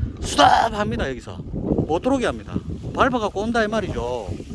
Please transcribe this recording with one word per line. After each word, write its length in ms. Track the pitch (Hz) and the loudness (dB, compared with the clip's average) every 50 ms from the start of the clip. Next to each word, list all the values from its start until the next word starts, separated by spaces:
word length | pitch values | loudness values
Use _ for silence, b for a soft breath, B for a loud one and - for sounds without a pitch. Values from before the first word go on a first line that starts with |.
| B B B B | B B B B
수답합니다. 920 | - - - - 285 - - - - 226 220 208 208 214 233 233 185 135 | -6 0 4 6 6 8 8 6 4 2 0 0 -2 0 -2 -2 -2 -4
여기서 280 | 131 117 - - 92 - | -4 -6 -10 -10 -12 -10
못 640 | - - - - - - - - - - 156 180 | -8 -6 -6 -4 -2 0 0 0 2 2 0 0
들어오게 260 | - 254 277 262 233 | 2 2 2 2 2
합니다. 280 | 160 123 110 - - 90 92 - - - - - - - | 0 -2 -2 -6 -6 -6 -6 -6 -6 -6 -6 -6 -4 0
밟아갖고 460 | - 214 269 254 240 214 185 - 185 | 2 2 4 4 2 0 -2 -2 -2
온다 240 | 208 226 233 233 220 | -2 0 0 0 0
이 40 | 208 | 0
말이죠. 600 | 220 220 190 170 - 117 117 120 123 120 104 90 92 - - - | 0 -2 -2 -2 -4 -4 -4 -4 -4 -4 -4 -6 -6 -8 -8 -8